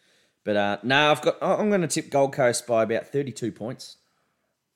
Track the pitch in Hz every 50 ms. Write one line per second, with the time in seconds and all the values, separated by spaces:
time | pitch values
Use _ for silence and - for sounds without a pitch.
0 | _ _ _ _ _ _ _ _ - 101 104 104 101 101 101 - - 117 135 143
1 | 151 151 151 147 - 160 - - 139 170 185 151 202 214 208 196 170 147 - -
2 | - - - 139 139 135 135 - 131 120 117 - - - 120 113 110 104 113 -
3 | - - - 139 143 135 113 - - 110 95 - 104 113 127 - - - - -
4 | _ _ _ _ _ _ _ _ _ _ _ _ _ _ _